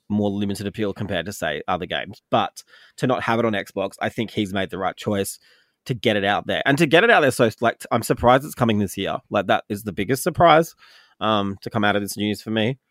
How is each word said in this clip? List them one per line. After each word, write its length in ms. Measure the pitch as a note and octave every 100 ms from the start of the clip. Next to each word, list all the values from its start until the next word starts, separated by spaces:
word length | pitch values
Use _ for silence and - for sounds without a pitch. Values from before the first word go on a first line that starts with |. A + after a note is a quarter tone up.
| -
more 200 | G#2 G2+
limited 360 | G2+ G2+ G2 G2
appeal 260 | A2 G2+
compared 320 | - F#2+ F2+ F2+
to, 60 |
say, 300 | - D#2+ D2 -
other 180 | F2 E2+
games. 340 | D2 F2+ - _
But 320 | A#2 G2 - - - - -
to 100 | C3
not 160 | A2
have 160 | - A#2
it 60 |
on 80 | A#2
Xbox, 420 | G2 - G2 G2 -
I 80 | A2
think 240 | - G#2
he's 200 | - G2
made 180 | G2 F#2
the 80 | F#2
right 180 | F2+ -
choice 420 | G#2+ G2+ G2 - _ _ _ _ -
to 80 |
get 220 | A#2+ A2+ G#2
it 80 |
out 220 | G2 F#2 G#2
there. 160 | F2 -
And 100 | C#3+
to 80 | D#3
get 180 | E3
it 60 | A#3
out 100 | G3
there, 100 | C3+
so, 180 | - A2+ -
like, 220 | A#2 - -
I'm 120 | A#2
surprised 420 | - - A#2+ C3
it's 100 | D3
coming 240 | - A#2 G#2
this 180 | G2 G2+
year. 200 | E2+ - -
Like, 160 | G#2 F#2+
that 180 | A2 -
is 160 | G#2
the 80 | G#2+
biggest 300 | F#2 G2 C3+
surprise, 500 | F3+ - E3+ D#3 E3+ - - - _ -
um, 380 | G#2+ G#2 G2 F#2+
to 80 | -
come 140 | A2
out 120 | G2+ G2+
of 60 |
this 140 | G2+ G2+
news 260 | G#2 G2+
for 80 | A2
me. 280 | A2 A2 C3 _